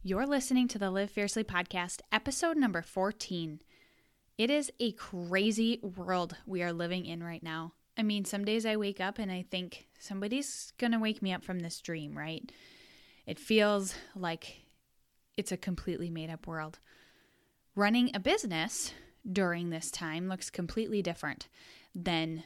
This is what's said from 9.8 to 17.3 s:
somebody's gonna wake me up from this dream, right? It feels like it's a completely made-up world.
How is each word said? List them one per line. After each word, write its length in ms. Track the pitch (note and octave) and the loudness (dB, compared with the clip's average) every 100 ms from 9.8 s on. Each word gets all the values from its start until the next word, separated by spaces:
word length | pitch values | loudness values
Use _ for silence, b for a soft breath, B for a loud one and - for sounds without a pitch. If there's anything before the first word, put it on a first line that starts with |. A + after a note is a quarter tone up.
| - _ | -20 _
somebody's 760 | - G3 G#3 C4 C#4 - - - | -8 -4 0 -2 -2 -8 -12 -2
gonna 220 | A#3+ A3+ | 2 4
wake 200 | A3 G#3+ | 2 2
me 120 | G3 | 0
up 100 | F3+ | -2
from 160 | - F3+ | -4 -4
this 220 | E3+ - | -4 -8
dream, 360 | - E3 D3 D3 | -6 -6 -6 -6
right? 320 | D3+ D#3+ - B B B B B B B - | -6 -8 -10 B B B B B B B -10
It 140 | - | -10
feels 560 | - A3 G#3 G3+ G3 - B | 4 6 6 4 0 -8 B
like 480 | G3 F3 E3 - - _ _ _ _ _ _ _ - | -6 -4 -4 -10 -18 _ _ _ _ _ _ _ -6
it's 140 | G3 | -4
a 60 | F3+ | -4
completely 540 | - F3 - E3 E3+ | -4 -4 -4 -4 -4
made-up 360 | E3 D#3+ D#3+ - | -6 -8 -10 -8
world. 320 | D#3+ D#3 - b b b b b | -6 -8 -10 b b b b b